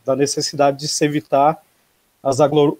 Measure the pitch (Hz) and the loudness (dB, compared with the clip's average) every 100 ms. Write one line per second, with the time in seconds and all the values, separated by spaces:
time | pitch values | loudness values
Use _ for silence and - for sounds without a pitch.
0 | - 131 139 - 143 139 139 139 147 - | -4 -2 -2 -2 -4 0 0 0 -6 -2
1 | 147 147 - 139 147 160 _ _ _ _ | -2 -2 -2 2 2 0 _ _ _ _
2 | _ _ 135 127 143 151 147 | _ _ -4 0 2 2 2